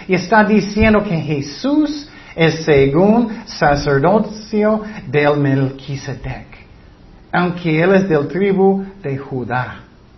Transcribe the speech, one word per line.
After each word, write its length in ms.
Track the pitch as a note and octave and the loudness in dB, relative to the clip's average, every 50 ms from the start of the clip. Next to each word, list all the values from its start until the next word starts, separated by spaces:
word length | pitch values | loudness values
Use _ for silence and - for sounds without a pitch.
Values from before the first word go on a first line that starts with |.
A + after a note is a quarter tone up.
| - - | -6 -2
Y 60 | F#3 | -2
está 280 | F3 - - A3+ G#3+ | -2 0 2 4 4
diciendo 600 | G#3 F#3+ G#3+ G3+ E3 - - G#3+ A3 A3 G#3+ G#3 G#3 | 4 4 4 2 2 0 0 0 2 4 4 2 2
que 140 | G#3+ E3+ D#3+ | 0 -4 -4
Jesús 880 | - D3+ D3+ D3 C#3+ - - - - C#4 D4 D4+ D4+ - - - - - - - - - - | -2 -2 -4 -4 -4 -8 -10 -6 -4 -2 0 0 0 0 -2 -8 -12 -16 -20 -20 -20 -10 -2
es 300 | - E3 D#3 D#3 - - | 0 2 2 2 0 0
según 800 | E3 D3 C#3 C#3 C#3 C#3 E3 F#3+ G#3 A3 A#3 B3 G#3+ - - - | 2 4 4 4 4 4 4 4 4 4 4 2 0 -4 -10 -14
sacerdocio 1400 | - - - E3 D3 C#3+ C#3 - D3 C#3 C#3 C#3 F3 G#3 A3 G#3 - - - - - G#3+ G#3 G#3 G#3+ A3 G#3+ - - - - - | -12 -4 0 2 2 2 2 0 0 0 2 2 4 2 2 0 -2 -8 -14 -10 -4 -2 0 0 2 0 -2 -4 -8 -14 -14 -8
del 300 | B2+ B2 D3 D3 D3 D3 | -2 0 2 2 2 2
Melquisedec, 1120 | D3 C#3+ C#3 C3+ C#3 C3+ C3+ - - - - C#3 - - C3 A#2+ G#2+ - C3 A#2+ G#2+ - - - - - - - - - - - - - - - - - - | 2 2 2 2 2 0 -2 -4 -8 -12 -12 -12 -10 -10 -10 -12 -10 -10 -12 -12 -12 -14 -20 -20 -20 -20 -20 -20 -20 -20 -20 -20 -20 -20 -20 -20 -20 -12 -6
aunque 520 | - E3+ F3+ F3 F3 - - E3 D#3 D#3 | -4 -2 -2 -2 -4 -4 -4 -2 0 2
él 120 | E3+ F#3+ G3 | 2 4 2
es 140 | F#3+ F#3+ F#3+ | 2 2 2
del 180 | D#3 C#3+ C#3+ C#3+ | 0 0 0 -2
tribu 540 | - F3+ G3+ G3+ F#3 F3+ F#3+ G3 G3 G3 F#3+ - - - | -2 -2 0 0 2 2 2 2 2 0 -4 -8 -12 -12
de 160 | - C#3 C3+ C3+ | -8 -8 -8 -8
Judá. 600 | C#3 - C#3 B2+ A#2 G#2+ A#2+ B2+ A#2+ G#2 - - - - - - - - - | -8 -8 -8 -8 -6 -4 -4 -6 -6 -6 -10 -16 -20 -20 -20 -20 -20 -20 -20